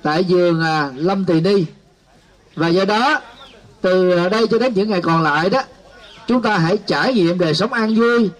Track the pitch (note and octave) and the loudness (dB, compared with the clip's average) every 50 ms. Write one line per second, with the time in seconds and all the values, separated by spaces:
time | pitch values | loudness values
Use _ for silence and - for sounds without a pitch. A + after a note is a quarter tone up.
0 | - D3+ D3+ E3 F#3+ F3 F#3 F3+ F3 F3 E3+ D#3+ E3 D#3+ D#3 D#3 D3 C#3 B2+ B2+ | -2 -2 -2 -2 0 2 2 2 2 2 2 0 -2 -2 -2 -2 -4 -4 -6 -4
1 | D#3 F3+ G3 G3 F#3+ F#3+ E3+ D#3+ E3 F#3+ G3+ G3 E3+ D#3 - - _ _ _ _ | -4 -2 -2 -2 -2 0 0 0 2 2 2 0 0 -2 -8 -18 _ _ _ _
2 | _ _ _ - _ _ _ _ _ _ _ - D#3+ E3+ E3+ F#3 G3 F#3+ G#3 A3 | _ _ _ -20 _ _ _ _ _ _ _ -4 -2 0 0 0 0 0 0 0
3 | A#3+ C#4+ D#4 C4+ - - - - - - - - - - - - - F#3 F3+ F#3 | 0 0 0 -2 -4 -12 -20 -20 -20 -20 -20 -20 -20 -20 -16 -4 -2 0 2 2
4 | F#3 F3+ F3+ F3 F3 F#3 G#3 A3 A#3 G#3+ A3+ A3 A#3+ C4 A#3 F#3+ G3+ A3 G#3 F3+ | 2 2 2 2 0 0 0 0 0 0 0 0 0 0 0 0 -2 0 -2 -2
5 | E3+ E3+ E3 E3 D#3+ D3+ C#3+ D#3 E3 F#3 G#3+ C4 C4 - - - - - - - | 0 0 0 0 0 0 0 0 0 0 0 -2 -4 -6 -14 -20 -20 -20 -20 -20
6 | - - - - - - A#3+ B3+ A3 A3+ G#3+ F#3 D#3+ E3 G3 G#3 - - E3 C#3+ | -20 -20 -20 -18 -4 -2 -2 0 0 0 0 0 0 0 0 -2 -2 -4 -2 -2
7 | D3+ A#3+ C4+ A3 E3+ E3 F3 F#3 F3+ D#3+ D3+ D3+ F#3+ A#3 - A#3 A3 A3 A3 A3 | 0 0 2 2 2 2 0 0 0 0 0 -2 -2 -2 -2 -2 -2 0 2 2
8 | A#3 A#3 A#3+ A#3+ A3+ F#3+ - | 2 2 2 2 0 0 -2